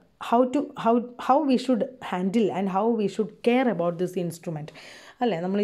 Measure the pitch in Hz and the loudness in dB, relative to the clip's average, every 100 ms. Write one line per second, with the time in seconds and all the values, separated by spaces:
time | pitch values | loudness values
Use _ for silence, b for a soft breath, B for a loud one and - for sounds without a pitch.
0 | _ - - 240 254 285 285 - 226 240 | _ -12 0 2 4 2 -2 -2 2 2
1 | 240 - - 277 277 240 - 226 175 - | 0 -6 2 2 4 0 2 0 -2 -8
2 | - 185 190 226 190 156 196 185 226 226 | -8 -4 0 0 0 0 -2 0 0 2
3 | 196 - 208 - 233 247 262 175 170 170 | 0 -2 -6 -2 0 2 2 0 -2 -2
4 | 180 180 175 160 175 156 151 - B B | -4 -4 -6 -6 -10 -10 -10 -18 B B
5 | B B 247 165 180 202 | B B -2 -2 -2 0